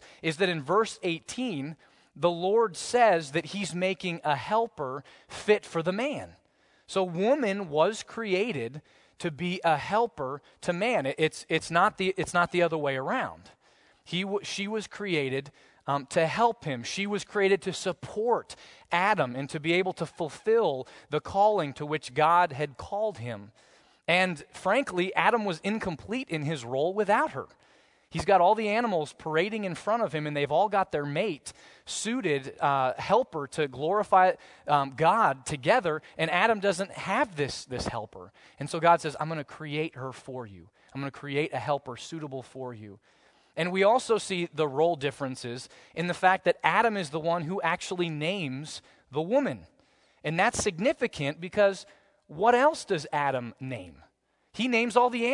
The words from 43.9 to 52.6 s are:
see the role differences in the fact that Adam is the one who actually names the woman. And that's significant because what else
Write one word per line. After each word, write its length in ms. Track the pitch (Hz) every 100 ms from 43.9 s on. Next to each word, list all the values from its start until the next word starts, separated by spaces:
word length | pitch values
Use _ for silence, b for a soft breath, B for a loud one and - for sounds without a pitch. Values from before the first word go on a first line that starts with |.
| 247 - 214
see 300 | - 180 170
the 140 | 151 151
role 280 | 135 170 151
differences 720 | 139 - 135 127 123 120 - B B
in 140 | 165 175
the 60 |
fact 320 | 165 185 185 -
that 140 | -
Adam 320 | 160 190 226 202
is 140 | 147
the 100 | 156
one 240 | 165 175
who 180 | 151 196
actually 460 | 165 175 - 180 170
names 720 | 151 156 202 143 131 151 - - b b
the 100 | 139
woman. 440 | 170 269 233 107 85 _ b b b b
And 160 | 151 165
that's 240 | 220 -
significant 800 | 208 160 254 330 247 - 139 156
because 440 | 175 208 202 185 - b b b b
what 280 | 156 240
else 300 | 240